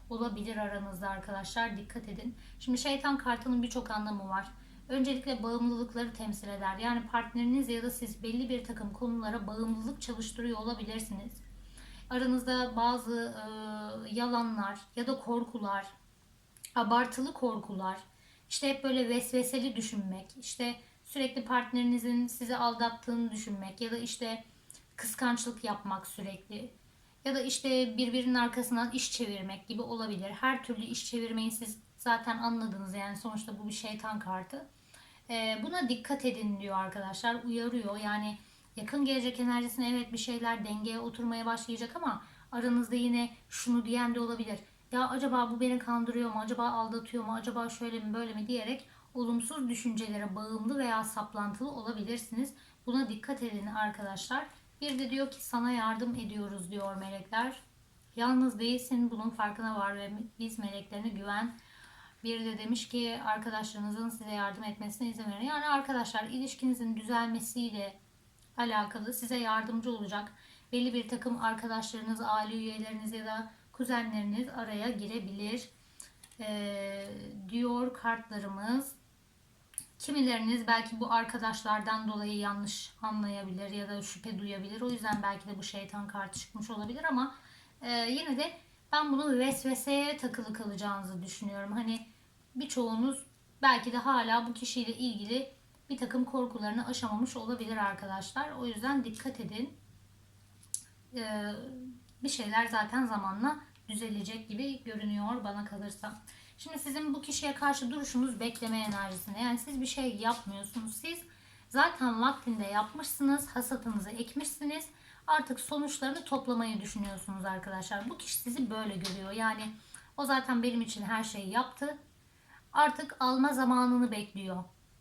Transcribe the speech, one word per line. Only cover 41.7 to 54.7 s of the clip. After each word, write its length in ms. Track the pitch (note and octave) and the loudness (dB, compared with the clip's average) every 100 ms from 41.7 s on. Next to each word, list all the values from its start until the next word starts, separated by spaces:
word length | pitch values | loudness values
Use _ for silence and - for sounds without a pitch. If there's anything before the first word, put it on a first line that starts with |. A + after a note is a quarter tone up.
| A3+ A#3 E4+ | -4 -4 -2
ama 280 | D#4 G#3 - - - | -2 -2 -6 -20 -8
aranızda 440 | A#3+ B3 A#3+ A3+ B3 | 0 4 4 4 4
yine 340 | A#3+ A#3+ A#3+ - - | 4 4 2 -4 -10
şunu 360 | - B3 A#3+ A3 | -2 4 4 4
diyen 300 | A#3+ A#3+ A#3+ | 4 4 2
de 40 | |
olabilir. 400 | A#3 A#3 A3 G3+ - - - | 0 0 -2 -6 -8 -20 -2
"Ya 180 | B3 B3+ | 2 2
acaba 400 | C4+ C#4 B3 A#3 | 2 4 4 4
bu 80 | A3+ | 4
beni 200 | B3+ B3 | 4 4
kandırıyor 540 | B3 A#3+ A#3 A#3 A#3+ | 2 2 2 2 0
mu? 60 | G#3+ | 0
Acaba 300 | A3 A#3+ A#3+ | 0 2 2
aldatıyor 540 | A#3 A3+ A3+ A3+ A#3+ A3 | 2 0 -2 -4 -4 -2
mu? 80 | |
Acaba 360 | A3+ A3 A#3 A#3 | -2 -2 -2 -2
şöyle 300 | - A#3 A3+ | -4 -4 -2
mi 140 | G#3+ | -2
böyle 200 | A3+ A#3 | -2 -2
mi?" 140 | G#3+ G#3+ | -2 -2
diyerek 400 | B3 G#3+ C4+ - - - | 0 0 -4 -6 -20 -8
olumsuz 560 | B3 A#3 A#3 A#3 D#4 B3 | -2 2 2 0 0 0
düşüncelere 680 | A#3 A#3+ A3 A3 G#3 G#3 F#3+ | 0 0 0 0 -2 -2 -4
bağımlı 420 | G#3+ A3 G#3+ C#4 | -4 -2 0 2
veya 260 | B3 A3 | 2 2
saplantılı 680 | A3 A3 G#3+ G#3 G3+ G3+ C4+ | 0 -4 -4 -2 -2 -2 -4
olabilirsiniz. 800 | B3 A3 G#3+ G3+ A#3 - A3+ C#4 - - - - | -4 -4 -4 -2 -4 -4 -2 -2 -4 -20 -10 0
Buna 240 | B3+ A#3 | 2 2
dikkat 340 | G#3+ - C4+ | -2 -4 -4
edin 220 | A#3 G#3 G#3 | -2 -4 -2
arkadaşlar. 800 | G#3+ G#3+ G#3 G3+ F#3+ - B3+ D4 - - | 0 0 0 -6 -6 -2 -2 -2 -10 -20